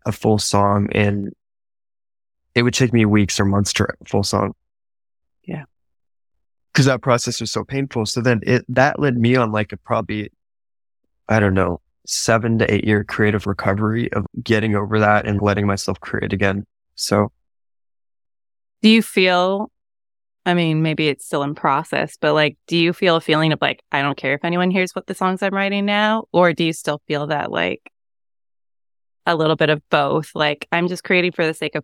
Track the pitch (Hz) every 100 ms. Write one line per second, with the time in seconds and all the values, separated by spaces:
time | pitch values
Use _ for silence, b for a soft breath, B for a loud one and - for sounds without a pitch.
0 | - - 110 107 - 101 101 101 101 -
1 | 104 101 98 - _ _ _ _ _ _
2 | _ _ _ _ _ - 120 - 127 120
3 | 107 107 98 - 98 98 98 - - -
4 | - 101 101 104 104 - _ _ _ _
5 | _ _ _ _ - 156 139 _ _ _
6 | _ _ _ _ _ _ _ - 135 127
7 | - 120 - 113 113 110 104 135 139 117
8 | 107 - 117 117 - 123 - 127 139 -
9 | 143 123 117 127 113 107 104 95 - 117
10 | 95 107 104 _ _ _ _ _ _ _
11 | _ _ - 110 104 95 90 85 _ _
12 | - - - 113 113 113 110 104 107 104
13 | 104 - 107 104 101 98 104 101 107 110
14 | 117 104 104 - 123 110 110 104 101 107
15 | 104 104 - 101 101 101 101 98 - 95
16 | - - - 95 98 98 - _ _ -
17 | - 104 104 _ _ _ _ _ _ _
18 | _ _ _ _ _ _ _ _ 220 226
19 | 214 - 185 180 180 196 214 _ _ _
20 | _ _ _ _ - 175 165 156 160 156
21 | 156 139 - 156 143 151 165 139 165 135
22 | 156 - 156 151 151 - - 170 165 175
23 | 185 165 - 156 160 147 139 135 _ 143
24 | 143 135 135 143 170 175 180 185 185 -
25 | - 196 185 185 196 196 196 202 202 208
26 | 214 220 - 165 180 160 165 165 - 147
27 | - 147 147 147 - - - - - _
28 | _ _ _ _ _ _ _ _ _ _
29 | _ _ - 165 156 156 151 151 - 151
30 | 139 151 156 - 151 147 - 170 175 180
31 | - 185 180 170 160 160 156 156